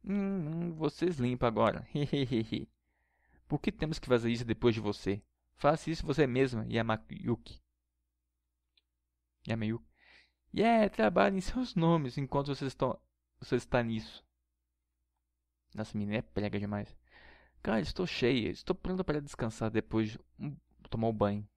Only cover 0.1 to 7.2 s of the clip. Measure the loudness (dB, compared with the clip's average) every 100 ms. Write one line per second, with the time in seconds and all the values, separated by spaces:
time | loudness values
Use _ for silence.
0.1 | -2 0 -2 -2 -4 -4 0 -2 2 -2
1.1 | 2 0 2 2 4 4 2 -6 -4 0
2.1 | 0 2 0 0 -4 -6 _ _ _ _
3.1 | _ _ _ _ -2 -2 -2 -4 -4 2
4.1 | 2 4 -2 -2 4 4 4 -2 -2 -2
5.1 | -4 _ _ _ _ 2 4 -2 -4 -2
6.1 | 2 2 4 2 0 -2 -2 0 -2 -4
7.1 | -8